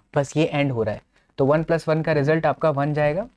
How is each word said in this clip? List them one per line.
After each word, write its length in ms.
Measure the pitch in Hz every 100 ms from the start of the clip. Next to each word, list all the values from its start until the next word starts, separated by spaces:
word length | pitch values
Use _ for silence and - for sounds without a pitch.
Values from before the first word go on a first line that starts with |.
| - 147
बस 200 | 139 147
ये 80 |
एंड 280 | 160 147 143
हो 100 | 120
रहा 120 | 107
है, 60 | 101 - _ _ -
तो 60 | 135
वन 160 | 156
प्लस 240 | 160 165 165
वन 140 | 160
का 100 | 160
रिजल्ट 340 | 156 139 160 160
आपका 240 | 139 160
वन 220 | 139 147
जाएगा 320 | 151 147 156 240